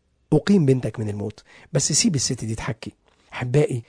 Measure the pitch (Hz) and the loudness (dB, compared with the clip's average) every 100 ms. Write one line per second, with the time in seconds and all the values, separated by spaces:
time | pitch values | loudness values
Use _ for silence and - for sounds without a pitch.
0 | _ _ _ 151 - 202 139 131 120 113 | _ _ _ 0 4 4 4 2 0 -6
1 | 107 101 107 - _ - - 151 - 156 | -6 -6 -8 -10 _ -20 -6 -2 0 0
2 | 233 143 - 123 113 110 - - - - | 2 0 -2 -4 -6 -6 -6 -8 -12 -16
3 | _ _ _ - 123 139 147 123 | _ _ _ -8 0 2 2 0